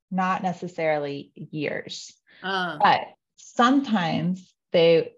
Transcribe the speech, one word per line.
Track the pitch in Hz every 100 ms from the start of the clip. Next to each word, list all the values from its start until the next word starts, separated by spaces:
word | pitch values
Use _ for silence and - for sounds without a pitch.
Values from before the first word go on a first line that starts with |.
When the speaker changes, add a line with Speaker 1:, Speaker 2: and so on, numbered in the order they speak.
| _
Speaker 1:
not | 185 185 185
necessarily | 185 175 175 175 160 151 143 143 143 -
years. | 151 156 139 - - - - _ _ _
Speaker 2:
Uh. | 185 190 175 151
Speaker 1:
But | 196 147 - _ _ _
sometimes | - - 240 277 269 214 165 - 170 185 - _ _
they | 180 165 165 -